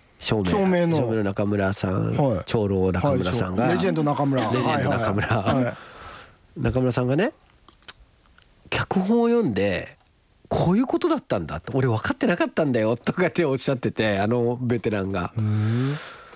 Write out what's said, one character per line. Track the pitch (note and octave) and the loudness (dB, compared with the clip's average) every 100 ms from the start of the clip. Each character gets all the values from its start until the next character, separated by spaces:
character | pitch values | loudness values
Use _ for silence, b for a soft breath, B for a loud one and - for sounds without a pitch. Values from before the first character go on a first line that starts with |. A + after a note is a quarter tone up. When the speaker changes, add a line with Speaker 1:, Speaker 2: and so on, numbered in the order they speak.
| _ _ | _ _
Speaker 1:
照 | - G#2+ | -2 0
明、 | F#2 | 2
Speaker 2:
照 | G#3 F#3+ | 2 2
明 | F3 E3+ | 2 2
の。 | D#3+ | 2
Speaker 1:
照 | A#2+ | 0
明 | A2 | 0
の | |
中 | G2+ G2 G2+ | -2 -2 -2
村 | G#2 F#2+ | 0 0
さ | G2+ F#2+ | -2 -2
ん、 | G2 A2 A2+ | -2 -2 0
Speaker 2:
は | C#3+ F#2+ | 0 0
い。 | - | -2
Speaker 1:
長 | A#2 G2+ | 0 2
老 | G2 F#2 | 2 2
中 | F2+ F#2+ | 2 0
村 | F#2 F#2 | 0 0
さ | F2 F2+ | -2 -2
ん | F#2 | 0
が、 | D3 | 0
Speaker 2:
は | |
い、 | |
レ | F3 | 2
ジ | F#3 | 0
ェ | |
ン | D#3+ | 0
ド | |
中 | D3 C#3+ C#3+ | 0 0 0
村。 | C3+ A#2 | 0 0
Speaker 1:
レ | B2+ | 0
ジ | A#2 | 0
ェ | A#2+ | 0
ン | |
ド | A#2+ | 0
中 | - G#2+ | 0 0
村。 | G2+ - | -2 0
Speaker 2:
は | A#2 | 0
い | G2+ | 2
は | |
い | B2 | 0
は | |
い。 | A#2+ | 0
は | |
い。 | - B B B B B B _ - | -4 B B B B B B _ -4
Speaker 1:
中 | B2 B2+ | 0 2
村 | B2+ | 2
さ | A#2+ | 0
ん | B2 | 0
が | C#3 | 0
ね、 | A#3 - _ _ - _ - - - _ _ _ _ _ - | 0 -4 _ _ -20 _ -20 -20 -20 _ _ _ _ _ -8
脚 | - - F#3+ | -6 -2 -2
本 | F#3+ A#3 | 2 2
を | A#3 | 4
読 | A#3+ F#3+ | 2 2
ん | |
で、 | G2 G2+ F2+ - - _ _ _ _ - | 0 0 -2 -6 -16 _ _ _ _ -6
「こ | - D3 | 0 2
う | G3 | 2
い | |
う | C4 | 2
こ | F4 | 0
と | F4 | 0
だ | D4+ | 0
っ | |
た | - G#2+ | 0 -4
ん | D#2 | -2
だ」 | D2+ | -10
と、 | - C3+ | -4 0
「俺 | B2+ | 2
分 | A2 | 0
か | - | -2
っ | - | 0
て | C4 | 0
な | F3 | 0
か | D#4 | 0
っ | |
た | - D3+ | 0 0
ん | |
だ | A#2+ | 2
よ」 | A2 B2 | 2 0
と | - | -2
か | - F3+ | -2 0
っ | |
て | - D#3 | 2 0
お | C3 | 0
っ | |
し | - | -2
ゃ | B2+ | -2
っ | |
て | A#2 | -2
て、 | - A2 G2 | -2 0 2
あ | G#2 | 2
の | B2 A#2 B2 | 2 0 -2
ベ | B2 A#2+ | -2 0
テ | A2+ | 0
ラ | G#2 | -2
ン | F#2+ | -2
が。 | F#2+ F2 - | -4 -4 -2
Speaker 2:
う | |
ん。 | G#2+ G#2+ G#2+ A#2 C3+ D3 B B B | 0 0 0 0 -2 -4 B B B